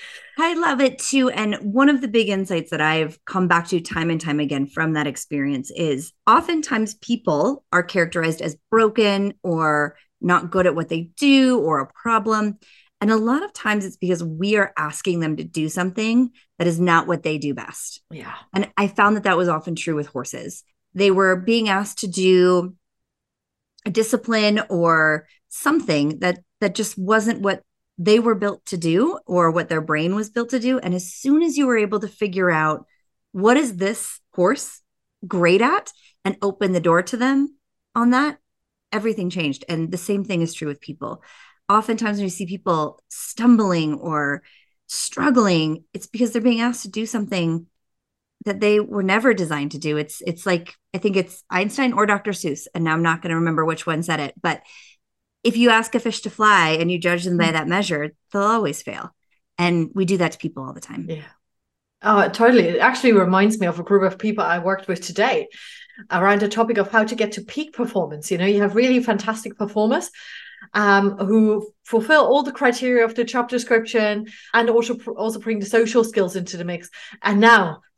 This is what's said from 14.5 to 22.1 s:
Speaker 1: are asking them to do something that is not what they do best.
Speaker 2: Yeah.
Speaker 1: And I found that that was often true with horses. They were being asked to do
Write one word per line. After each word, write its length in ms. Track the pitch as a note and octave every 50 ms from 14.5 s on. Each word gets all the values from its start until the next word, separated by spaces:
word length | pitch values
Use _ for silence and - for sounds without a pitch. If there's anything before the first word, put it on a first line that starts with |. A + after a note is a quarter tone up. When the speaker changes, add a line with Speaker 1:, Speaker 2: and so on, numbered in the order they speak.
| G#3+
Speaker 1:
are 160 | G#3 G3 - - D3+
asking 420 | D#3 D3+ D3 - - G3 F3 E3+
them 160 | E3 D#3 D3+
to 80 | D#3 D#3+
do 240 | E3 - D#3+ D#3 D#3
something 640 | - F#3 F3+ F#3 F3+ A3+ G#3+ A3+ A3+ B3 B3+ A#3+ - _ _ _ _ -
that 80 | E3+
is 140 | F3 E3 E3
not 260 | F3+ F3 E3+ E3 -
what 160 | - F3 E3 -
they 140 | D#3+ D#3
do 160 | D3 C#3+ D3 C3+
best. 480 | A2+ - - - - - - - - _ -
Speaker 2:
Yeah. 240 | E3 D3 - - - - - _ -
Speaker 1:
And 160 | F#3+ G3 - _ G3+
I 80 | G3+
found 300 | G3 - - G3+ G#3 G#3+
that 80 | G#3 -
that 120 | - E3
was 140 | E3+ F3+ F3
often 240 | D#3+ D#3 - F3 E3
true 200 | D#3+ - E3+ D#3
with 120 | D3 C#3+
horses. 580 | - - C3 A#2+ - - B2+ B2+ - - - - _ _ _ _ _ -
They 160 | F#3 G3+ G3
were 260 | F#3+ F#3+ G3 F#3 F#3
being 340 | F3+ F#3 A3+ A3+ A#3 A3 G#3
asked 300 | F#3+ G3 G3+ G#3 - -
to 60 | -
do 680 | F#3